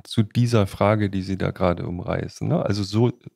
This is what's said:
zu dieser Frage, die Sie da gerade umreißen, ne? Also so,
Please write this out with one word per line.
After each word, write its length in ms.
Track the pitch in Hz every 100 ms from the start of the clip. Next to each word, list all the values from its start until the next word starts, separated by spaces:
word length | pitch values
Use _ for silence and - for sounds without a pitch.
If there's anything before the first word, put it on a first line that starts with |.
| -
zu 180 | -
dieser 440 | 104 - 120 113 98
Frage, 420 | - 101 107 101
die 120 | 98
Sie 160 | 92 95
da 140 | 95
gerade 340 | 95 92 87 90
umreißen, 640 | 87 - 90 - - 107
ne? 180 | 165 -
Also 180 | 101
so, 280 | 98 107 120 - -